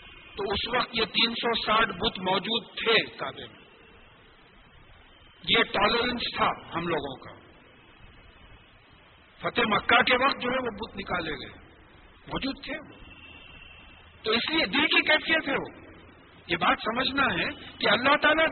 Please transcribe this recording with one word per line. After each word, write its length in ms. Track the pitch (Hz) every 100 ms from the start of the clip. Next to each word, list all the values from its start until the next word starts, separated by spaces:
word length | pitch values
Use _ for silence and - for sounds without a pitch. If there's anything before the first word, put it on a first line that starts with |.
| - - - -
تو 60 |
اس 320 | 202 208 226 247
وقت 140 | -
یہ 120 | 226 214
تین 280 | 214 226
سو 320 | 233 233 220 -
ساٹھ 240 | 220 226
بت 300 | 175 220 -
موجود 580 | 185 190 202 226 - -
تھے 400 | 220 214 151 -
کعبے 300 | 139 131 120
میں۔ 180 | - - - - - - - - - - - - - - - - - - - 160
یہ 140 | 220
tolerance 580 | - - 208 233 247 240 - -
تھا 140 | 196 - - 170
ہم 120 | 170
لوگوں 280 | 156 139 -
کا۔ 260 | 107 - - - - - - - - - - - - - - - - - - - - -
فتح 220 | 170 240 226
مکہ 360 | 190 - 240
کے 240 | 254 254 277
وقت 160 | -
جو 80 | 247
ہے 60 | 262
وہ 220 | 247 202
بت 200 | 220 196
نکالے 340 | 190 180 160
گئے، 280 | 135 - - - - - - - - -
موجود 360 | - 269 -
تھے 100 | - 302
وہ۔ 240 | - - - - - - - - - - - - - -
تو 80 | 220
اس 180 | 233 302
لیے 160 | 320 233
دل 200 | 269 311
کی 220 | 330 311
کیفیت 400 | 302 320 320 285
ہے 60 |
وہ۔ 380 | 247 139 - - - - - - - -
یہ 100 | 170
بات 200 | 185 262
سمجھنا 560 | 214 233 254 277 247
ہے 160 | 175 - - - -
کہ 120 | 220
اللہ 260 | 214 269 294
تعالیٰ 260 | 302 311 311